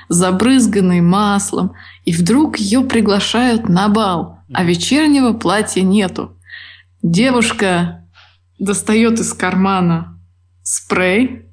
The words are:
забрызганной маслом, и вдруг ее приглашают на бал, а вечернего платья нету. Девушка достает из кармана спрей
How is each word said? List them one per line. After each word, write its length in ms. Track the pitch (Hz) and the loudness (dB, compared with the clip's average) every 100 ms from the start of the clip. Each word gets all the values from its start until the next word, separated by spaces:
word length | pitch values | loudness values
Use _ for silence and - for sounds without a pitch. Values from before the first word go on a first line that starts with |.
| - | -4
забрызганной 920 | 170 185 185 226 262 220 196 185 180 | 0 0 2 2 4 2 2 2 2
маслом, 720 | 170 190 208 202 - - 185 - - - | 2 2 2 0 -2 -4 -4 -6 -20 -10
и 80 | - | -4
вдруг 460 | 165 175 247 311 - | -2 2 2 0 -2
ее 260 | 202 240 | -2 0
приглашают 840 | 262 226 208 202 - 220 254 226 226 | 0 0 0 0 0 0 0 0 0
на 180 | 175 208 | 0 2
бал, 520 | 208 208 170 - - _ | 0 0 -2 -6 -12 _
а 120 | 143 175 | -2 0
вечернего 680 | 175 - 269 311 285 254 | 0 0 0 2 2 2
платья 500 | 202 151 202 214 - | 0 0 0 -2 -2
нету. 560 | 185 202 190 - - - _ - - - _ _ | 2 2 0 -4 -12 -14 _ -20 -20 -20 _ _
Девушка 1040 | 170 170 254 247 226 - 196 180 175 - - _ - _ _ _ | -2 2 2 2 0 -2 -2 0 -2 -6 -20 _ -20 _ _ _
достает 580 | 196 196 - 220 226 226 | -4 -4 0 2 2 0
из 100 | 175 | -4
кармана 840 | - 185 185 190 190 175 165 165 - _ _ _ _ | -4 -4 0 0 2 0 -2 -4 -16 _ _ _ _
спрей 800 | - - - 190 185 190 254 - - | -8 -8 -4 -2 0 2 0 -4 -18